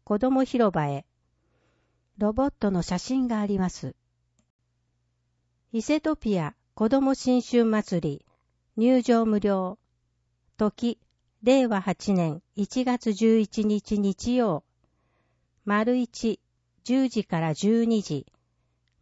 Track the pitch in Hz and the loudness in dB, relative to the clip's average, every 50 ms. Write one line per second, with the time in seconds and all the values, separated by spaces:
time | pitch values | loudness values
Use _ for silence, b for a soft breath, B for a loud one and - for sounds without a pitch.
0 | _ - 208 208 254 254 262 262 262 - - 247 233 202 170 165 151 143 139 139 | _ -4 -2 0 0 2 2 2 0 0 2 2 2 2 2 0 0 -2 -2 -6
1 | - _ _ _ _ _ _ _ _ _ _ _ _ _ _ _ _ _ _ _ | -8 _ _ _ _ _ _ _ _ _ _ _ _ _ _ _ _ _ _ _
2 | _ _ _ - 208 208 214 240 269 285 - _ - 202 190 175 170 - 180 180 | _ _ _ -4 -2 -2 0 0 0 -2 -2 _ -2 0 0 0 -2 -2 -4 -6
3 | - - 254 269 254 240 233 214 208 196 202 190 185 180 - - - 165 - - | -4 -2 -2 -2 0 0 -2 -2 -2 -2 -2 -2 -2 -2 -4 -6 -10 -12 -12 -14
4 | _ _ _ _ _ _ _ _ _ _ _ _ _ _ _ _ _ _ _ _ | _ _ _ _ _ _ _ _ _ _ _ _ _ _ _ _ _ _ _ _
5 | _ _ _ _ _ _ _ _ _ _ _ _ _ _ - 226 214 - 294 311 | _ _ _ _ _ _ _ _ _ _ _ _ _ _ -8 -6 -2 0 -2 0
6 | - 320 311 - - 220 202 180 156 147 - _ _ _ _ - 220 220 277 269 | 0 -2 -4 -2 -2 -2 -2 -2 -2 -4 -8 _ _ _ _ -2 0 2 2 2
7 | 269 269 269 - - 254 254 247 233 - - 240 233 226 214 214 208 - 190 170 | 2 2 0 0 0 2 2 2 0 2 2 2 4 4 2 0 -2 -2 -4 -4
8 | 160 156 143 - - _ _ _ _ _ _ _ _ _ _ 220 220 247 262 254 | -2 -4 -6 -8 -12 _ _ _ _ _ _ _ _ _ _ 0 2 4 4 4
9 | 226 - 240 226 226 220 214 208 196 208 196 190 185 185 208 - _ _ _ _ | 4 4 2 2 2 2 0 0 2 0 0 0 -2 -4 -8 -12 _ _ _ _
10 | _ _ _ _ _ _ _ _ _ _ _ - 214 208 - - - 233 - - | _ _ _ _ _ _ _ _ _ _ _ -2 -2 -2 -2 -2 -4 -4 -4 -6
11 | _ _ _ _ _ _ _ _ - 233 262 269 254 233 220 190 180 202 175 - | _ _ _ _ _ _ _ _ 2 4 4 4 4 2 0 -2 -2 -4 -4 -4
12 | - - 196 180 170 160 147 165 - _ _ - 202 - - 254 254 254 247 220 | -2 0 0 0 0 0 -2 -6 -10 _ _ -6 -6 -4 -2 -2 -2 0 -2 -2
13 | - 226 208 190 220 226 226 226 214 - - - 208 214 208 208 - - 214 208 | -2 -4 -2 2 2 4 4 4 2 0 -2 -2 -2 0 -2 -2 -2 -2 -2 -2
14 | 202 196 190 - - 240 247 254 240 208 160 - - _ _ _ _ _ _ _ | 0 -2 -2 -2 -4 -2 0 0 0 0 -2 -2 -6 _ _ _ _ _ _ _
15 | _ _ _ _ _ _ _ _ _ _ _ _ _ 208 208 208 220 240 247 254 | _ _ _ _ _ _ _ _ _ _ _ _ _ -2 -2 0 0 0 0 0
16 | 240 - - - - 226 196 - _ _ _ _ _ _ _ _ _ - 247 269 | -2 -4 -6 -4 -4 -4 -4 -4 _ _ _ _ _ _ _ _ _ -2 0 2
17 | 269 247 - 220 190 - - 165 165 160 151 - - 208 226 233 233 226 233 214 | 2 0 0 -4 -4 -2 -2 -2 -2 -2 -2 -2 0 0 2 2 2 2 0 -2
18 | 190 - 151 139 - - _ _ _ _ _ _ _ _ _ _ _ _ _ _ | -2 -4 -6 -8 -8 -10 _ _ _ _ _ _ _ _ _ _ _ _ _ _